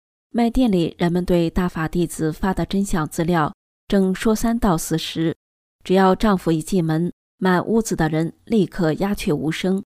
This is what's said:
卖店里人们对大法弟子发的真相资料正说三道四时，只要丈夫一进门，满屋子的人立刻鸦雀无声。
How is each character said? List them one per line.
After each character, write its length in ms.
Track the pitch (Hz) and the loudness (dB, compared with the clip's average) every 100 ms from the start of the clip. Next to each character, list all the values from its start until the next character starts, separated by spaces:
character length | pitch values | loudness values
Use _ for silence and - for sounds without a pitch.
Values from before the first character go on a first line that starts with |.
| _ _ _ | _ _ _
卖 180 | 220 233 | 0 0
店 200 | 247 247 | 2 2
里 240 | 185 160 - | 2 0 -2
人 120 | 175 | -2
们 120 | 175 | 0
对 260 | 180 175 165 | 0 0 2
大 200 | - 180 | -2 -4
法 180 | - 160 | -4 -4
弟 180 | 175 165 | -2 -4
子 280 | - 160 | -2 -4
发 200 | 156 190 | -2 -4
的 120 | 185 - | -2 -2
真 180 | 196 | -2
相 240 | 196 180 156 | -2 -2 -2
资 160 | - | -4
料 300 | 165 175 147 - _ _ _ | 0 0 -2 -6 _ _ _
正 260 | 202 190 | 0 2
说 220 | 185 226 214 | 0 0 0
三 240 | 226 233 | 0 0
道 180 | - 240 | 2 0
四 200 | - 160 | 0 -4
时， 400 | - - 165 - _ _ _ _ - | -4 -4 -2 -4 _ _ _ _ 0
只 80 | |
要 200 | 185 190 | 4 4
丈 240 | 185 220 190 | 4 2 2
夫 140 | - | 2
一 100 | 160 | -2
进 220 | - 196 | 0 -2
门， 300 | 160 160 175 - _ _ | 0 0 -2 -6 _ _
满 280 | 185 180 - | 0 2 2
屋 160 | 226 | 0
子 140 | 220 175 | 0 -2
的 140 | 156 | 0
人 240 | 156 165 - | 0 -2 -6
立 220 | - 226 165 | -2 0 0
刻 260 | - 165 | 0 0
鸦 220 | 151 196 202 | 0 -2 -2
雀 160 | - | -2
无 180 | 151 135 | -2 -2
声。 320 | 165 185 190 | -4 -2 -2